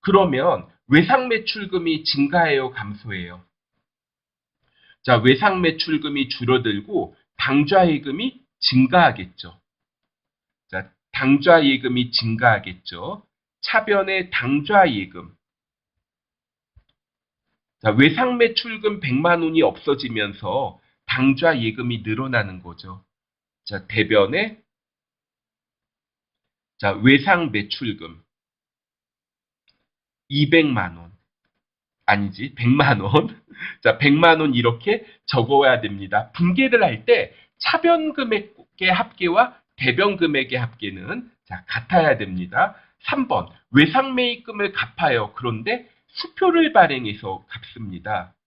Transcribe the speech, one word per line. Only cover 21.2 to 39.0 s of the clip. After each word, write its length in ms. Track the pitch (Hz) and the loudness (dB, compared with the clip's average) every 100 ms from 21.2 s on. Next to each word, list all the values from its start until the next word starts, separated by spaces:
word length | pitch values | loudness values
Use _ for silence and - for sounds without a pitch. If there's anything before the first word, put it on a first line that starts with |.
| 131 131 165 151 | 0 2 2 0
예금이 420 | 113 110 123 117 | -2 -4 -6 -6
늘어나는 600 | 101 107 131 123 101 92 | -6 -6 -4 -4 -4 -10
거죠. 420 | 87 85 95 95 _ _ _ _ _ _ | -18 -20 -18 -20 _ _ _ _ _ _
자, 220 | - 101 95 | -12 -12 -6
대변에 760 | 113 110 107 98 156 220 220 _ _ _ _ _ _ _ _ _ _ _ _ _ _ _ _ _ _ _ _ _ _ | -2 2 2 2 0 -6 -8 _ _ _ _ _ _ _ _ _ _ _ _ _ _ _ _ _ _ _ _ _ _
자, 140 | 101 | -4
외상 600 | 95 113 139 143 180 160 | 2 4 4 4 0 0
매출금 720 | 104 - - 123 101 82 82 _ _ _ _ _ _ _ _ _ _ _ _ _ _ _ _ _ _ _ _ _ | -4 -6 -8 -8 -10 -12 -20 _ _ _ _ _ _ _ _ _ _ _ _ _ _ _ _ _ _ _ _ _
이백만 680 | 139 147 165 151 120 90 85 | 0 4 4 4 0 -4 -10
원. 160 | 85 98 _ _ _ _ _ _ _ _ - | -20 _ _ _ _ _ _ _ _ _ -2
아니지, 480 | 101 101 98 131 | -2 -2 -8 -14
백만 460 | - 120 139 143 107 | -4 2 4 4 2
원. 420 | 95 104 - - _ - | 2 2 2 -8 _ -16
<laughs> 220 | - - | -16 -2
자, 160 | - - | 0 2
백만 420 | 143 147 170 160 | 4 6 6 4
원 140 | 156 | 2
이렇게 500 | 120 120 117 - 220 - _ - | 2 0 0 -2 -2 -4 _ -4
적어야 540 | 135 117 139 139 120 | -2 2 4 4 2
됩니다. 500 | 107 101 98 104 120 | -2 -10 -4 -4 -4
분개를 500 | - 175 180 269 233 | -2 0 2 2 2
할 220 | 190 110 | 2 -2
때 300 | - 233 - _ _ _ | 0 0 0 _ _ _
차변 560 | - 330 339 339 311 | -2 0 2 2 0
금액의 760 | 294 247 214 208 _ _ _ 185 | -4 -2 -4 -6 _ _ _ 0
합계와 680 | 180 | 0